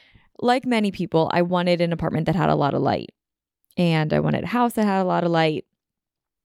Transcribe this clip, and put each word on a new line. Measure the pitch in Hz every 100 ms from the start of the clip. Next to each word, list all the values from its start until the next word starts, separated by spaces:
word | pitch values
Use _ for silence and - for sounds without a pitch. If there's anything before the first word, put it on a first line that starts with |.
| _ _ _ -
like | 240 254
many | 254 226 202
people, | 185 170 160 160
I | 180
wanted | 175 180 175 175
an | 170
apartment | 165 165 - 160
that | 156
had | 151
a | 151
lot | 143 135
of |
light. | 139 85 55 _ _ _ _ _ _ -
And | 175 160 156
I | 147
wanted | 156 -
a | 170
house | 240 240
that | 233 208
had | 190
a | 185
lot | 175
of | 175
light. | 165 160 156 - _ _ _ _ _ _ _